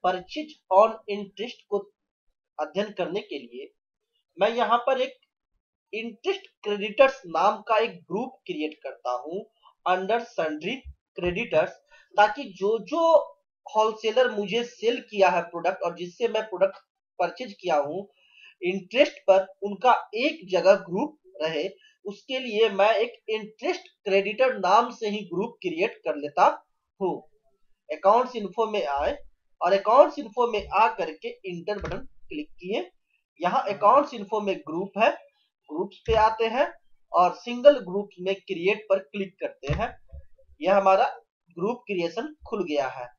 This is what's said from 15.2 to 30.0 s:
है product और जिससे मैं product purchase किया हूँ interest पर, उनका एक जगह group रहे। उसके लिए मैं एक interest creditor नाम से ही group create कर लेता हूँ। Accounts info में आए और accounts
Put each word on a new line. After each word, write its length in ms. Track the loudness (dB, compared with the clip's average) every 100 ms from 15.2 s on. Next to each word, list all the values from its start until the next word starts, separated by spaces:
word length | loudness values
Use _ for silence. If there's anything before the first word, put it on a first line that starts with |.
| 4
है 120 | 4
product 380 | -4 -4 -4 -2
और 140 | -6 -6
जिससे 320 | -14 -4 -2
मैं 140 | -2
product 320 | -4 0 0 0 _ _ _ -4
purchase 340 | -4 -4 -12
किया 220 | -8 -2 0
हूँ 280 | 0 -6 -10 _ _ _ -20 _
interest 560 | -4 -4 -4 2 2 2
पर, 240 | 4 4 4 -8
उनका 300 | -8 2 4 4 2 -4
एक 240 | -4 -4 -2
जगह 240 | 2 6 4
group 360 | 2 -4 -4 -8 _ -6
रहे। 260 | -4 -2 -6 -8 _ _
उसके 340 | -14 -14 -8 -6
लिए 300 | -4 2 2
मैं 200 | 4 4
एक 180 | 4 0 -6 -6
interest 580 | -6 -6 _ -6 -6 -10 _
creditor 520 | 0 2 2 0 0 2
नाम 320 | 4 4 4
से 160 | -4 -6
ही 100 | -6 -6
group 300 | -6 -6 -6
create 380 | -8 -2 -4 -4
कर 120 | -6 -6
लेता 280 | -4 4 4 4 _ _ _ _
हूँ। 120 | -6 -6 _ _ _ _ _ _ _
Accounts 480 | 2 4 6 4 -4
info 300 | -8 -2 -2
में 140 | -2 -2
आए 300 | -2 -2 -4 -14 _ _ _
और 120 | 2
accounts 460 | 2 6 8